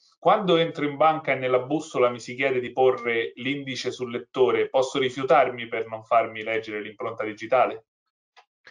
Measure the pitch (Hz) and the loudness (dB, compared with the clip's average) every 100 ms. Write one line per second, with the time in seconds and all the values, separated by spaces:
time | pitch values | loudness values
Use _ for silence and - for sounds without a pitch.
0 | _ _ 160 214 190 165 165 - 147 139 | _ _ 2 2 4 2 2 -2 -4 2
1 | 156 156 - 131 131 127 127 156 - 135 | 2 2 -2 -2 0 0 0 -4 -4 0
2 | 123 123 - 123 139 190 123 120 131 123 | 0 0 -8 -4 -2 -2 -2 2 4 4
3 | 120 117 117 - 123 143 135 127 131 - | 0 -2 -4 -6 -6 -6 -8 -8 -8 -6
4 | 123 117 - - 123 110 107 135 131 143 | -6 -8 -6 2 4 4 2 0 0 0
5 | 131 139 131 156 123 120 117 113 113 113 | -2 -2 4 4 4 0 -8 -6 -6 -10
6 | - 117 110 110 107 113 107 104 104 104 | 0 2 2 -2 -4 -4 -4 -8 -8 -10
7 | 117 110 110 104 110 127 107 - - _ | -8 -6 -8 -8 0 2 2 -2 -14 _
8 | _ _ _ _ _ _ - | _ _ _ _ _ _ -20